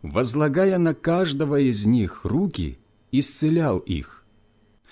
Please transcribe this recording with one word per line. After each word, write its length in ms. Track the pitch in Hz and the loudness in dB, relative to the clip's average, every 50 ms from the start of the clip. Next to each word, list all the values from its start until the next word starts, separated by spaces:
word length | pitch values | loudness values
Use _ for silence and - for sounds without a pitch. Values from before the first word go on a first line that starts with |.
возлагая 760 | - 80 73 101 127 123 113 147 151 151 135 170 190 196 190 180 | -12 -4 -2 -2 0 0 0 0 0 0 2 2 2 2 2 2
на 160 | 170 165 147 | 2 0 0
каждого 640 | - - 170 165 180 190 170 143 139 156 143 139 143 | -2 -2 -2 0 0 0 -2 -2 -2 -2 0 2 2
из 240 | 139 131 117 104 104 | 2 2 2 2 2
них 400 | 107 120 123 104 85 - - - | 2 2 2 2 -2 -4 -8 -6
руки, 540 | 90 101 156 196 190 - - 85 71 65 - _ _ _ _ _ _ | -2 -2 0 -2 -2 -4 -4 -6 -6 -8 -12 _ _ _ _ _ _
исцелял 640 | - 135 139 - - - 156 156 160 170 160 143 101 90 | -2 0 0 0 -2 0 0 2 2 2 2 0 0 -2
их. 460 | - - 92 76 71 - - - _ _ _ _ _ _ _ _ _ _ _ _ _ _ | -2 -4 -6 -6 -6 -10 -18 -20 _ _ _ _ _ _ _ _ _ _ _ _ _ _